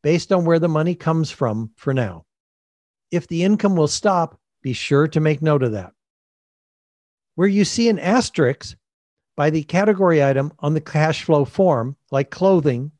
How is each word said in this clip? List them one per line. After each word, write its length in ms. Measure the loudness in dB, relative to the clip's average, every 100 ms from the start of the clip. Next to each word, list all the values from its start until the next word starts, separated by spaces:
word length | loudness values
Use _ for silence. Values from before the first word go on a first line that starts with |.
based 320 | -2 0 0
on 100 | 0
where 160 | 2 2
the 80 | 2
money 280 | 0 -2 -2
comes 360 | -2 -2 -2
from 400 | -2 -4 -4 -8 _
for 160 | -4
now. 320 | -2 -2 -6 -18 _ _ _ _ _ _ _ _
If 200 | -6 -4
the 160 | -2 0
income 320 | 2 2 2
will 100 | 0
stop, 500 | 0 0 0 -2 _ _ _
be 120 | -8
sure 340 | -8 0 2 2
to 140 | 0
make 200 | 0 0
note 220 | 0 0
of 80 | 0
that. 220 | -4 -10 _ _ _ _ _ _ _ _ _ _ _ _ _ _ -2
Where 120 | 2
you 160 | 2
see 240 | 0 0 0
an 120 | 0
asterisk 760 | 0 0 0 0 0 0 -10 -20 _ _ _ _ _ -2
by 120 | 0
the 140 | 0
category 600 | -2 0 2 2 2 4
item 300 | 2 0 -2 -4
on 140 | -4
the 60 | -2
cash 460 | -2 0 0 0 0
flow 180 | 0
form, 540 | 0 0 0 0 -4 -10 _
like 200 | -4 -4
clothing, 600 | -2 2 2 2 -2 -6